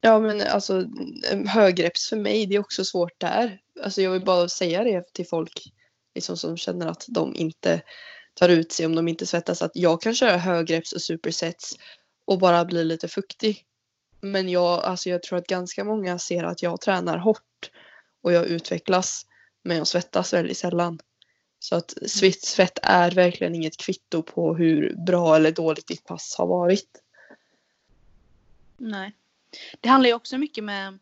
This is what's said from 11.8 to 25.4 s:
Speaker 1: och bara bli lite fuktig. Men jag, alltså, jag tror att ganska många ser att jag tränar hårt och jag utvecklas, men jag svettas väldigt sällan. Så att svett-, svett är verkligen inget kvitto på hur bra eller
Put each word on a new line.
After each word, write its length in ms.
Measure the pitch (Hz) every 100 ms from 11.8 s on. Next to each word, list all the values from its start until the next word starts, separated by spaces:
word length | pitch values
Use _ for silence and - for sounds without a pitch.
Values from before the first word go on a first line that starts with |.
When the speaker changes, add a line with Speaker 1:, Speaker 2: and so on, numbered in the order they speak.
| - - _ _
Speaker 1:
och 140 | - 190
bara 260 | 185 170
bli 200 | 170 170
lite 240 | 165 160 175
fuktig. 560 | - 202 - 220 208 _ _ _ _ _ _
Men 280 | 196 196 185
jag, 360 | 180 175 175
alltså, 260 | 185 180 185
jag 120 | 180
tror 160 | - 180
att 80 | 175
ganska 380 | 185 180 -
många 340 | 202 220 185 180
ser 260 | - 175
att 180 | 170 175
jag 180 | 175 175
tränar 380 | - 185 175 165
hårt 520 | 196 214 _ _ - _ - - _ _
och 100 | 175
jag 140 | 170 170
utvecklas, 800 | 170 - 170 - 185 185 - - _ _ _
men 140 | 180 170
jag 100 | -
svettas 460 | 202 - 190 180
väldigt 260 | 185 170 -
sällan. 400 | 180 175 175 165 _ _ _ _ _ _
Så 180 | - 175
att 180 | - - -
svett-, 380 | - 190 180
svett 340 | - - 185 -
är 280 | - 180 175
verkligen 440 | 185 180 175 175
inget 220 | 170 160 -
kvitto 460 | - 190 _ 165
på 320 | 160 - 165
hur 400 | 165 165 151 151 - 175
bra 300 | 175 165
eller 160 | 156